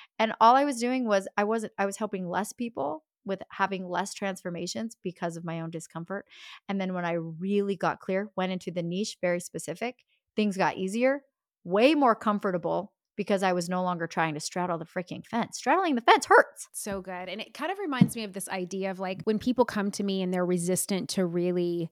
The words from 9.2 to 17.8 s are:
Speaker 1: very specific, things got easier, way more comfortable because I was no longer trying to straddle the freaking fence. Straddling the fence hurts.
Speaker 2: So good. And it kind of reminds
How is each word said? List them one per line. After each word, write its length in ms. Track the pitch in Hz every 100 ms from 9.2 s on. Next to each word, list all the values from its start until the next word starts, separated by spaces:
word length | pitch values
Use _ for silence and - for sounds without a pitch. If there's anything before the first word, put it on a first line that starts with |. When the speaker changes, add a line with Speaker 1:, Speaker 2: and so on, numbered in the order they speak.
Speaker 1:
very 180 | 180 175
specific, 640 | - 165 - 170 233 - _ _ _ -
things 200 | 208 190
got 180 | 165 -
easier, 440 | 190 220 254 277 - _ _ _
way 300 | 175 196 262 311
more 200 | 262 208
comfortable 800 | 226 208 202 180 165 170 202 _ _ -
because 260 | 196 196
I 100 | 190
was 140 | 180 170
no 140 | 180
longer 240 | 185 175 165
trying 280 | - 160
to 60 | 151
straddle 380 | - 180 180 165
the 80 | 165
freaking 400 | - 175 - -
fence. 320 | 226 214 -
Straddling 380 | 247 339 370 247
the 60 |
fence 240 | 277 427 -
hurts. 420 | 480 - - -
Speaker 2:
So 280 | - 214 196
good. 280 | 185 180 185
And 100 | 202
it 140 | -
kind 180 | - 311
of 60 |
reminds 360 | 392